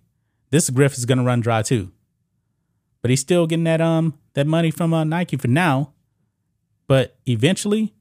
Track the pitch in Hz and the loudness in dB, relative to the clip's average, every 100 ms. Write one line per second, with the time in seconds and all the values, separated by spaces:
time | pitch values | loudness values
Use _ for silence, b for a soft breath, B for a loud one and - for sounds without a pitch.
0 | _ _ _ _ _ 147 156 127 139 - | _ _ _ _ _ -2 0 2 0 0
1 | 120 127 123 120 117 113 107 123 90 - | -2 0 0 0 0 -2 0 -2 -4 -14
2 | _ _ _ _ _ _ _ _ _ _ | _ _ _ _ _ _ _ _ _ _
3 | 120 131 - 180 165 165 165 160 165 165 | -2 0 0 0 0 0 0 0 0 0
4 | 160 - _ - 143 160 165 - 170 165 | 0 -4 _ -4 0 0 0 -2 -2 0
5 | 156 165 175 135 123 135 180 135 - _ | -2 -4 -4 -4 0 0 2 0 -4 _
6 | _ _ _ _ _ _ _ _ - 135 | _ _ _ _ _ _ _ _ 0 0
7 | 120 _ - 117 135 190 208 214 220 - | 0 _ -4 0 0 0 -2 -2 -4 -8